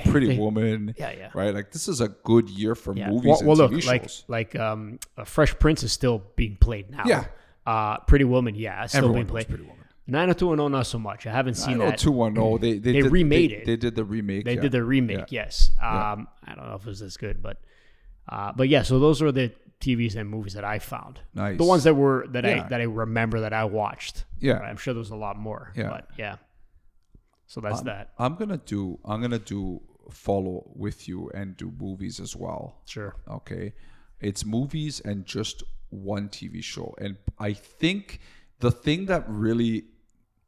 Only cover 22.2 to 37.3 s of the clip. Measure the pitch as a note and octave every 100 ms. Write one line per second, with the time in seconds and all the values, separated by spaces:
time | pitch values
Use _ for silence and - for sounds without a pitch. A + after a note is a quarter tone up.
22.2 | B2+ B2 A#2+ A#2 - A#2+ A#2 A2+ A2+ A2+
23.2 | A2+ A2 A2 A2 A2 G#2+ G#2 - - -
24.2 | - - C3+ A2 G2+ A2 - A#2 G#2+ G#2+
25.2 | G#2+ G2+ G#2+ A2 - - G#2+ - - -
26.2 | G#2+ G#2+ _ _ - _ _ _ _ -
27.2 | _ _ _ - A2 A2+ A#2+ G2+ G#2 -
28.2 | B2 E3 G#3+ F3 - G2+ F#2+ E2+ - G#2+
29.2 | A#2+ A#2 G2 G2+ F#2+ F2+ - _ - -
30.2 | - G2 F#2+ F2+ - - G2+ - - F2+
31.2 | F2 - G2 F2+ F#2 F2+ G2 F#2+ F#2+ F#2+
32.2 | F2+ F2+ F2+ - - - - - G#2 -
33.2 | - - - F2 F#2+ - - - - -
34.2 | G#2 G2 G#2+ A2 C#3+ D#3+ D3+ C3 - G2+
35.2 | F#2+ G#2+ G#2 - - - - G2+ G2 G2+
36.2 | G2+ - F#2 F2+ - - - - G2+ G2
37.2 | -